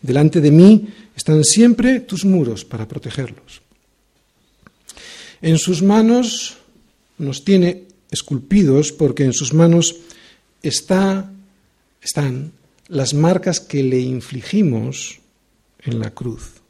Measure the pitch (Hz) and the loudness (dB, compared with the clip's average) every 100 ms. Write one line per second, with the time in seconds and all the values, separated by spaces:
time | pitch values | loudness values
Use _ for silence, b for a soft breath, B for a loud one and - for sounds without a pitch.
0 | - 131 151 170 151 151 185 220 B B | -2 0 2 2 4 8 8 8 B B
1 | B - - 156 151 202 240 226 247 262 | B -12 0 0 2 4 4 4 0 0
2 | - 185 196 185 127 110 - 117 107 - | -4 -4 0 0 0 -6 -12 -12 -10 -12
3 | - - 127 - _ - _ _ _ _ | -12 -10 -10 -12 _ -20 _ _ _ _
4 | _ _ _ _ _ _ - _ _ B | _ _ _ _ _ _ -20 _ _ B
5 | B B B B 165 160 - 175 196 214 | B B B B -2 0 0 0 2 4
6 | 220 240 240 - - - _ _ _ _ | 4 2 0 -6 -12 -16 _ _ _ _
7 | _ _ 139 135 - 196 175 180 - _ | _ _ -10 -8 0 2 2 -2 -14 _
8 | _ - - 139 - 202 170 135 147 - | _ -12 -8 -8 0 2 4 2 0 -2
9 | 147 120 135 120 135 156 170 170 165 - | -2 0 -2 -2 -2 2 4 4 0 -6
10 | B B B B B _ 156 - - 190 | B B B B B _ -8 -8 -4 -2
11 | 196 190 196 - _ _ _ _ _ _ | 0 -2 -8 -18 _ _ _ _ _ _
12 | - - 143 127 151 _ _ _ _ 139 | -10 -6 -4 -6 -12 _ _ _ _ -6
13 | 135 147 160 190 196 165 - 143 135 127 | -4 0 0 0 -2 -6 -6 -4 -2 -2
14 | 127 127 - 131 - 202 190 113 113 139 | -4 -8 -10 -16 -6 -2 0 -2 -6 -10
15 | - - _ _ _ _ _ _ - 117 | -14 -18 _ _ _ _ _ _ -8 -8
16 | 113 - 123 - - _ _ | -8 -10 -12 -12 -18 _ _